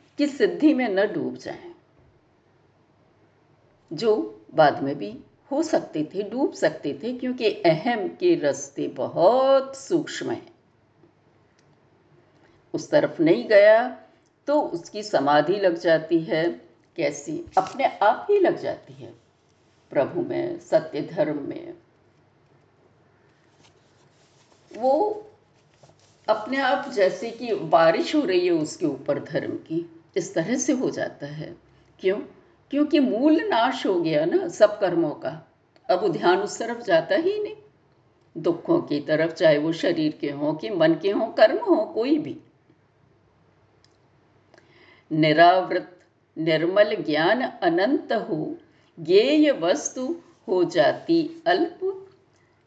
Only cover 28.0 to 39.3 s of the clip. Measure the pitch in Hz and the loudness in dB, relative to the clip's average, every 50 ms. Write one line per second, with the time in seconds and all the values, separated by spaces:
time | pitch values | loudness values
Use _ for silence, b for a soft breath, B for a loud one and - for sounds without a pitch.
28 | 339 - - 302 277 180 185 180 180 180 170 160 151 151 - - 180 147 135 135 | 0 0 0 0 2 2 2 2 2 2 2 0 0 -4 -6 -4 -4 -4 -4 -4
29 | - - 139 135 - - 147 135 - - - - - - 160 170 - - - - | -4 -4 -4 -4 -4 -6 -6 -6 -4 -6 -8 -10 -8 -8 -6 -6 -6 -8 -12 -20
30 | _ _ - 190 175 - - 165 165 196 247 - - - 269 254 240 147 - - | _ _ -6 -6 -6 -4 -4 -4 -2 -2 -2 -2 0 0 0 0 -2 -4 -4 -4
31 | - - - - 147 143 151 156 147 - - - b b b b b b _ _ | -6 -6 -8 -12 -14 -12 -12 -12 -14 -14 -16 -20 b b b b b b _ _
32 | - 185 196 240 294 - b b b b b b _ _ 254 285 294 294 330 294 | -2 -2 -2 -2 -6 -12 b b b b b b _ _ -2 -2 0 2 2 2
33 | 269 214 190 220 277 311 311 330 - 415 359 226 233 262 254 - - 254 190 175 | 2 2 2 2 2 4 4 2 0 0 0 0 0 0 -2 -2 -2 -2 -2 0
34 | 165 160 156 147 156 180 233 370 392 - - - 214 208 - - 202 180 170 170 | 0 0 0 0 0 0 0 -2 -2 -4 0 2 2 2 2 0 -2 0 0 0
35 | 165 147 139 - - - 156 160 - _ _ _ _ _ _ _ _ - 180 180 | 0 -2 -2 -6 -8 -10 -10 -10 -14 _ _ _ _ _ _ _ _ -2 0 0
36 | - 180 156 - - - 370 - 208 196 - - 233 226 240 233 - 190 175 160 | 0 -2 -2 0 0 2 2 2 0 -4 -6 -8 -8 -8 -8 -6 0 2 2 2
37 | 160 - 190 220 330 381 415 427 415 427 427 - - _ _ _ _ _ _ _ | 2 2 0 0 0 0 -2 -4 -6 -8 -10 -14 -20 _ _ _ _ _ _ _
38 | _ _ _ _ _ _ - 165 156 175 165 - - - 170 170 - - 156 143 | _ _ _ _ _ _ -10 -4 -2 -2 -2 -2 -2 0 0 0 0 -2 -4 -4
39 | 143 160 156 151 160 165 | -2 0 0 0 0 -2